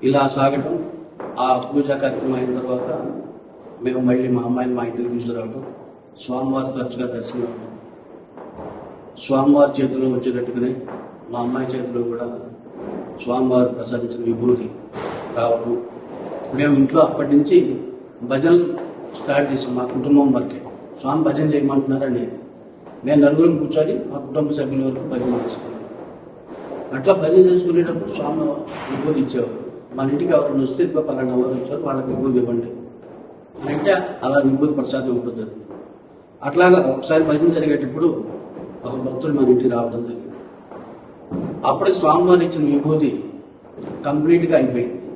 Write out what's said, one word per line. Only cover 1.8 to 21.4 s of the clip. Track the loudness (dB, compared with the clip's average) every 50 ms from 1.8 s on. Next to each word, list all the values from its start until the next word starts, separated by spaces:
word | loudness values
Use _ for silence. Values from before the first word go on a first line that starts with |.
| 2 2 0
కార్యక్రమం | 0 0 -2 -2 -2 -2 -2 0
అయిన | 0 0 -2 -2 -4
తర్వాత | -2 -2 -2 -2 -2 -4 -4 -4 -6 -6 -8 -8 -10 -12 -14 -18 -20 -20 -20 -20 -20 -20 -16 -6 -4
మేము | -2 -2 0
మళ్ళీ | 2 2 2 2 2 2
మా | 0 0 0
అమ్మాయిని | 0 0 0 0 -2 -2
మా | -2 -2
ఇంటికి | -4 -4 -4 -4 -4
తీసుకురావడం, | -4 -4 -4 -4 -6 -6 -6 -8 -10 -10 -12 -12 -14 -16 -18 -20 -20 -20 -20 -20 -20 -18 -10
స్వామివారి | -8 -6 -4 -2 -2 -2 -2 -2 -4 -4
తరచుగా | -6 -6 -6 -6 -6 -6 -4 -4
దర్శనం | -6 -8 -8 -6 -6 -6
అవ్వడం, | -6 -6 -10 -12 -14 -16 -16 -18 -20 -20 -20 -20 -20 -20 -20 -20 -20 -20 -18 -18 -18 -16 -14 -14 -14 -14 -16 -16 -18 -18 -18 -20 -20 -18 -18 -4
స్వామివారి | 0 2 2 6 6 8 8 6 4 4 0 -2
చేతిలో | 0 0 0 0 0
వచ్చేటట్టుగానే | 0 0 0 -2 -2 -2 -4 -4 -2 -2 -2 -2 -2 -4 -8 -12 -12 -14 -14 -16 -18 -18 -16 -10
మా | -6 -4
అమ్మాయి | -4 -2 -2 -2 -4
చేతిలో | -4 -4 -6 -6 -4 -4 -4 -2
కూడా | -2 -4 -6 -6 -8 -8 -10 -12 -14 -16 -18 -18 -18 -16 -14 -12 -10 -10 -10 -10 -12 -12 -12 -4
స్వామివారు | -2 0 2 2 4 4 4 4 4
ప్రసాదించిన | 0 -4 -8 -6 -4 -4 -4 -4 -6 -4 -2
విభూతి | -2 -2 0 2 2 2 2 2 -6 -8 -12 -16 -14 -12 -10 -10 -8 -10 -10 -10 -8 -4
రావడం. | -2 0 2 2 0 0 -2 -4 -4 -4 -8 -14 -16 -16 -14 -14 -12 -12 -10 -10 -10 -10 -8 -4
మేము | 0 2 4 6
ఇంట్లో | 6 4 4 6 6
అప్పటి | 4 4 4 -2 0 4 4
నుంచి | 4 6 8 6 6 6 6 -2 -4 -6 -10 -12 -14 -16 -18 -16 -14 -6
భజనలు | -2 -2 2 4 6 6 6 6 2 -2 -6 -8 -10 -12 -14 -14 -14 -12 -12 -4
స్టార్ట్ | 0 2 2 2 2 0
చేసాం, | -2 -2 -2 -4
మా | -4 -4
కుటుంబం | -2 -4 -4 2 6 6 6 8 6 4
వరకే. | 2 0 -4 -8 -10 -12 -14 -16 -16 -18 -18 -18 -8
స్వామి | -4 -2 0 2 2
భజన | 2 2 2